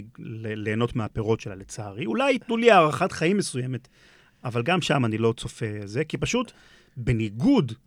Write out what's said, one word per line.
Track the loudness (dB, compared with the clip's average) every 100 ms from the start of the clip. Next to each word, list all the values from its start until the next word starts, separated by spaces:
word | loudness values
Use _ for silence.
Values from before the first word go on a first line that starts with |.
| -10 -16
ל-, | -14 -10 -8 -6
ליהנות | -2 0 0 -2
מהפירות | -4 -4 0 0
שלה, | -2 -14
לצערי. | -14 -12 -12 -8 -4
אולי | 0 2
ייתנו | 0 0 2
לי | 8
הארכת | 8 8 2 -2
חיים | 0 2 2
מסוימת, | 0 -6 -6 -8 -10 _ _ _ _ _
אבל | -4 -2
גם | 0 0
שם | 2 0 2
אני | 2
לא | 0 0
צופה | -8 -8 -8 -8 -8
זה, | -6
כי | -6 -4
פשוט, | -2 -2 -2 -10 -20 -20 _ -8
בניגוד | -2 0 0 0 4 4 2 -6